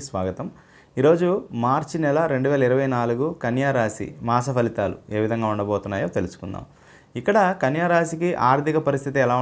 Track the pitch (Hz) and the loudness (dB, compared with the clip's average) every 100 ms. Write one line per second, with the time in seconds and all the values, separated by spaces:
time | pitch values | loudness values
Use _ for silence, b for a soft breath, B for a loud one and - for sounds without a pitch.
0 | - 95 92 90 170 - B B B - | -6 -4 -4 -4 -10 -12 B B B 2
1 | 143 170 175 190 - 117 120 139 147 165 | 4 4 2 -2 -4 -2 0 0 -2 -2
2 | 151 147 165 131 135 143 123 131 135 123 | 2 2 2 0 2 2 4 2 2 0
3 | 117 120 151 170 120 123 139 127 110 - | 0 0 -2 -2 -2 0 0 2 0 -4
4 | 104 - 117 123 127 123 117 - 95 - | -10 -8 0 0 2 0 0 0 -4 -4
5 | - 107 110 113 110 104 104 101 101 98 | -6 -2 -2 0 -2 -2 -2 -2 -2 -4
6 | 165 110 92 - 95 98 - B B B | -4 -4 -6 -8 -12 -12 -14 B B B
7 | B 123 127 214 185 185 131 151 175 170 | B -4 0 4 2 2 -2 0 2 2
8 | 165 160 175 - 120 139 151 156 151 139 | 0 -2 -2 2 4 4 2 0 0 -2
9 | 143 139 123 123 | -2 0 2 2